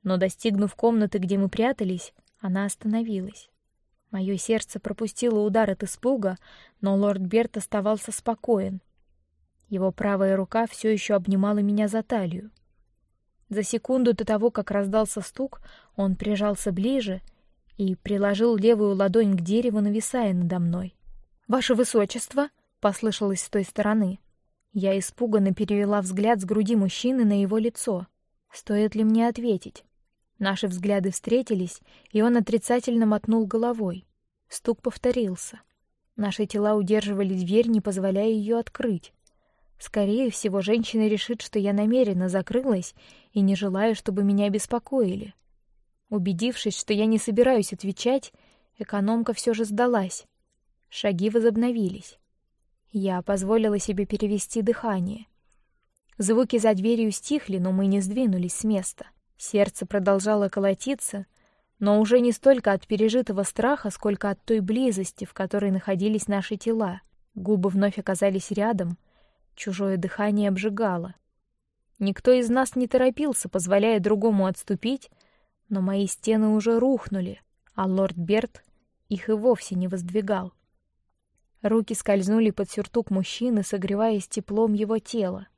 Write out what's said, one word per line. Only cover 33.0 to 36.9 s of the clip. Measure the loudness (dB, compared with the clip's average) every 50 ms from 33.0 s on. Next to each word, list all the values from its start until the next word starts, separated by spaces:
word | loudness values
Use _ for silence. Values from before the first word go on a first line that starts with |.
| 4
мотнул | 4 2 0 0 0 0 0 0
головой. | 0 0 0 0 0 -2 -2 -4 -4 -6 -8 -14 _ _ _ _ _ _ _ _ _
Стук | -16 -6 _ -2 -2 _
повторился. | -4 -6 -6 0 0 0 0 2 0 -2 -4 -6 -10 -16 -16 -20 _ _ _ _ _ _ _ _ _ _ _
Наши | -4 -4 -2 -2 -2 -4
тела | -2 0 0 2 2 2
удерживали | 2 2 2